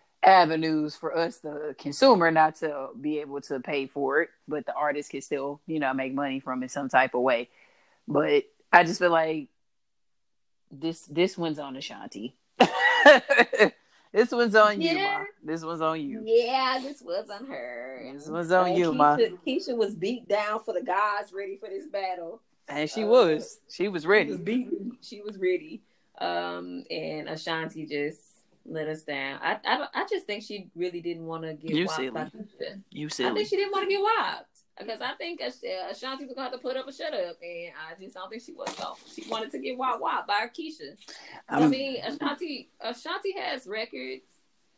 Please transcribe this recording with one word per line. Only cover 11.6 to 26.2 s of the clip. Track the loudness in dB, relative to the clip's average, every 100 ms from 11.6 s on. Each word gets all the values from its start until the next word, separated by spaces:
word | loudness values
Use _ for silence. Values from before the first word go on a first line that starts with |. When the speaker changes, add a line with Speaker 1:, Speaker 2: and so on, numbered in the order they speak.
| -8 -10
Speaker 1:
Ashanti. | -12 -12 -14 -12 -12 _ _ 4
<laughs> | 4 4 2 8 10 10 8 4 4 6 4 4 _ _ _
This | 2 4
one's | 4 6 8
on | 8 6
you, | 2 2
Speaker 2:
Yeah. | 0 -2
Speaker 1:
Ma. | -6 -12
This | -8 -8
one's | -6 -2
on | -2 -2
you. | -4 -6
Speaker 2:
Yeah, | 2 4 4 0 0 -2
this | -4 -12
was | -8 -6 -6
on | -12 -12
her. | -10 -10 -10 -12 -12 -14
Speaker 1:
This | -14 -8
one's | -4 4
on | 4 6
Speaker 2:
Uh, |
Speaker 1:
you, | 4 2
Ma. | 6 6 6
Speaker 2:
Keisha, | 2 0 -4
Keisha | -4 -2 -2
was | -2
beat | -2 -4 -4 -2
down | -2 0 -4
for | -4
the | -6
gods, | -2 0 0 -2 -6
ready | -10 -10 -12
for | -10
this | -12 -8
battle. | -6 -4 -6 -8 -14 _ _ -10
Speaker 1:
And | -6 -4
she | -2
Speaker 2:
Uh, | 4
Speaker 1:
was. | 6 6 4 -2 -16 _
She | -4 -4
was | -2
Speaker 2:
she | 4
Speaker 1:
ready. | 4 4
Speaker 2:
was | -2
beaten. | -2 -2 -2 -6 -8 -12
She | -16 -14
was | -12 -4
ready. | -2 -2 -4 -18 _ _ _ -8